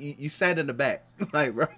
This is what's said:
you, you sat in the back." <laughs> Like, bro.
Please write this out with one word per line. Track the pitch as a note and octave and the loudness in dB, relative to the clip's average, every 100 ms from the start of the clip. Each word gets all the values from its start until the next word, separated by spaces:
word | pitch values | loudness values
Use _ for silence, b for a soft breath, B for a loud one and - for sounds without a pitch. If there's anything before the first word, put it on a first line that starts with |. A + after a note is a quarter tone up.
| C#3+ | -12
you, | C#3+ | -8
you | D3 | -4
sat | - F3+ E3+ | 2 2 2
in | D3 | 0
the | |
back." | A#2+ C3+ G#2 - - | 0 0 -2 -8 -10
<laughs> | G3+ | -2
Like, | D3+ C#3 A2 | 0 2 2
bro. | D#3 | -2